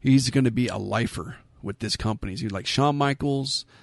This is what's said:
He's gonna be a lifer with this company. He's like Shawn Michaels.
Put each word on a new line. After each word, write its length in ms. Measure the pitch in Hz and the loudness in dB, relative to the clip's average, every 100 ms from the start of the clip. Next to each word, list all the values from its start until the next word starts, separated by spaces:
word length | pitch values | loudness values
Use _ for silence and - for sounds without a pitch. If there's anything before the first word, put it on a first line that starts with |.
He's 300 | 135 135 123 | 6 4 6
gonna 200 | 139 131 | 2 2
be 160 | 117 123 | 2 -2
a 100 | 107 | -2
lifer 580 | 101 104 113 - 85 - - _ | -2 -2 -2 -4 -10 -12 -18 _
with 180 | - 101 | -10 -6
this 160 | 107 - | -6 -2
company. 380 | 110 107 101 | -2 -2 -4
He's 160 | 95 110 | -6 -6
like 160 | 98 90 | -6 -4
Shawn 300 | - 143 143 | 2 2 4
Michaels. 720 | 143 139 143 139 135 - - - | 0 0 0 -2 -2 -6 -8 -20